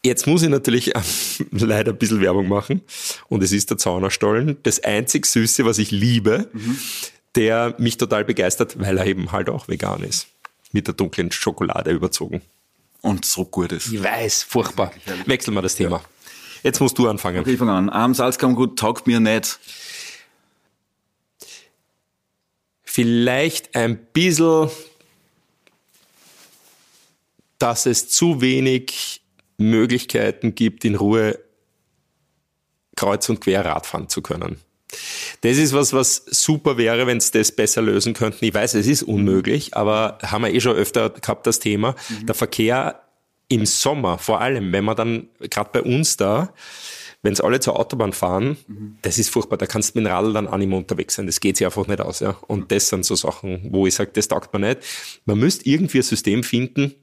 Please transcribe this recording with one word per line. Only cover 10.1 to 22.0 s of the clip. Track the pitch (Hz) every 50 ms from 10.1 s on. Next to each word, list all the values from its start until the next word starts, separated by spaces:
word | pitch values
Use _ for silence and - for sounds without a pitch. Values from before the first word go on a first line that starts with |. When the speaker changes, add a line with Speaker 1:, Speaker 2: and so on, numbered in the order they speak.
| - - - _ _ _ _ - _ _ _ -
Speaker 1:
Mit | - 104 -
der | - 101
dunklen | - 98 82 - - 87 87
Schokolade | - - - - 82 - 95 - - - - 78
überzogen. | 82 82 90 90 - - - - 82 85 - _ _ _ _ _ _ _ _ _ _ _
Speaker 2:
Und | - 113 101 87 -
so | - - - 92
gut | - - 95 87 85
ist. | 92 82 - 117
Speaker 1:
Ich | 113 104 95
weiß, | 98 110 117 117 104 - - -
furchtbar. | - - 120 104 - - - 98
Speaker 2:
Wirklich | 90 - - -
herrlich. | 98 95 90 92
Speaker 1:
Wechseln | - 131 123 - - 104
wir | 98
das | 92 92 -
Thema. | - 92 87 90
Speaker 2:
Ja. | - - - _ _ - - - - - - - - -
Speaker 1:
Jetzt | 131 131 -
musst | 143 123 -
du | - 123
anfangen. | 113 104 101 - 101 87 92
Speaker 2:
Okay, | 85 131 127
ich | 120
fang | 123 110
an. | 98 92 95 101
Am | - 104 113 123 127
Salzkammergut | 123 123 127 127 - - 127 123 113 127 117 - -
taugt | 110 107 113 - -
mir | 127 117 117
nicht. | 113 107 110 110 95 - - - - - - - - - - - - - - - - _ _ _ _ _ _ _ _ _ _ _ _ _ _ _ _ _ _ _ _ _ _ _ - - - - - _ _ _ _ _ _ _